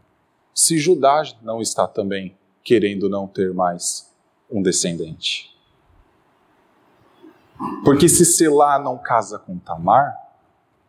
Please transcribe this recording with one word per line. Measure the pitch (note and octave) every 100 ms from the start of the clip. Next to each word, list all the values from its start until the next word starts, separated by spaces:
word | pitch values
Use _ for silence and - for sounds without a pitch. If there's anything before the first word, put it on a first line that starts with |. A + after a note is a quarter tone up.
| _ _ _ _ _
se | - - E3
Judá | D3+ E3+ C3+ D3+ D3 -
não | A2+ A2+
está | A2 - F#2
também | - G2 G2 F#2 - _ _
querendo | - A#2 G2+ G2 G2
não | G2 G2
ter | - F#2+
mais | F2+ F2+ F2 - - - _ _ _ _
um | A2
descendente. | F#2 F2+ F2+ E2 D#2+ E2 - - - _ _ _ _ _ _ _ _ _ _ _ _ _ _ _ _ _ - _ _ - - -
Porque | C#3+ C#3+ E3
se | -
Selá | E3+ - D#3+ C#3+ C#3+ C#3
não | C3+ B2+
casa | - A#2+ G2+ G#2
com | - F2+
Tamar, | - E2 E2+ A#2+ C#3+ - - _ _ _ _ _